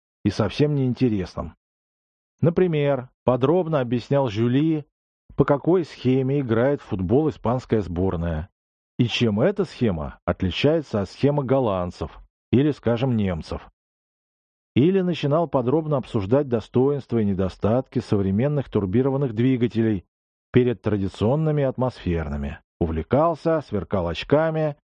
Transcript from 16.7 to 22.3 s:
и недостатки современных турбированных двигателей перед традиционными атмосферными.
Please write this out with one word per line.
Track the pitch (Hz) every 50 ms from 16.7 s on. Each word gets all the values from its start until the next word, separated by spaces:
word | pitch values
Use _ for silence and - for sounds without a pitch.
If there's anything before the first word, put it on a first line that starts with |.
| - 120 127 139 143 139 - - 120 117
и | 107
недостатки | 101 98 90 95 90 - - - 101 113 127 131 _ - 127
современных | - - 113 101 98 95 95 104 127 147 147 143 123 -
турбированных | - 110 98 95 90 120 131 139 131 139 143 127 107
двигателей | 113 120 131 131 117 120 120 - 110 113 110 107 92 - _ _ _ _ _ _ _ _ _
перед | - 123 123 123 117 -
традиционными | - 107 104 101 95 92 - - 101 110 135 156 160 156 151 147 139
атмосферными. | 131 123 - 127 127 - - - 92 85 82 78 71